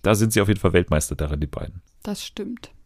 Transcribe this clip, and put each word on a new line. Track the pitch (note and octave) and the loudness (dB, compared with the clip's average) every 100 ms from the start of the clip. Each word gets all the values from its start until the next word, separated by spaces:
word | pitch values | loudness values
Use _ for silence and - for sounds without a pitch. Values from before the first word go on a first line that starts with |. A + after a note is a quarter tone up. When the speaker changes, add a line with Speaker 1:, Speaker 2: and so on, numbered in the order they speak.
Speaker 1:
da | F#2+ G#2+ | 2 4
sind | A2 A2 | 4 2
sie | |
auf | G2 | 2
jeden | G#2 | 2
Fall | F#2 F2 | 4 4
Weltmeister | F2 D#2 - - | 4 0 -2 -4
darin, | D2+ D2 | -4 -4
die | D2 | -6
beiden. | - - F2+ - _ | -8 -10 -14 -20 _
Speaker 2:
Das | - G3+ - | -10 -10 -10
stimmt. | - G#3 A#3+ - - | -12 -10 -12 -16 -20